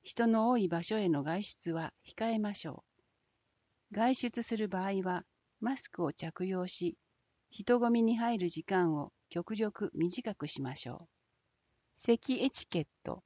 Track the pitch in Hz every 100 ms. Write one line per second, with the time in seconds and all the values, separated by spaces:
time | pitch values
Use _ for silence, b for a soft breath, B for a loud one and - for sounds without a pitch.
0 | - - 233 226 226 247 185 170 170 214
1 | 190 147 143 180 202 - 170 165 160 _
2 | - - 226 226 208 202 165 - _ _
3 | _ _ _ _ _ _ _ _ _ 202
4 | 240 262 240 233 233 220 214 185 196 196
5 | 185 180 - _ _ _ 226 269 - -
6 | 160 - 160 - 185 185 180 - 175 -
7 | _ _ _ _ _ - 196 240 240 233
8 | 226 226 233 226 180 160 - 190 170 151
9 | 143 _ _ 175 175 214 214 - 202 -
10 | 170 180 233 202 151 - 131 147 120 131
11 | 175 _ _ _ _ _ _ _ _ _
12 | - 233 - 254 269 - - 180 151 _
13 | - 190